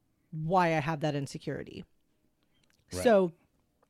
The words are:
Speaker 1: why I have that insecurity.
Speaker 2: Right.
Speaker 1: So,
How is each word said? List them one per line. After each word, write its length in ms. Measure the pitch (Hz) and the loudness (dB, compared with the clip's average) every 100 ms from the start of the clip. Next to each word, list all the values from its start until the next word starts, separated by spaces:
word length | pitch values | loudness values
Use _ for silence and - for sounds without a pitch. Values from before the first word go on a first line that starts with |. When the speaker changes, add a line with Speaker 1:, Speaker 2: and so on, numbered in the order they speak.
| _ _ - | _ _ -16
Speaker 1:
why 440 | 156 160 185 170 156 | -8 0 2 4 2
I 60 | |
have 180 | 143 151 | -2 -2
that 160 | 151 143 | -2 -2
insecurity. 680 | 139 160 151 139 - - - _ _ _ _ _ _ _ _ _ - | -6 -10 -8 -8 -10 -16 -18 _ _ _ _ _ _ _ _ _ -12
Speaker 2:
Right. 120 | 90 | 0
Speaker 1:
So, 280 | 233 202 180 - _ _ _ _ _ | 4 4 4 -4 _ _ _ _ _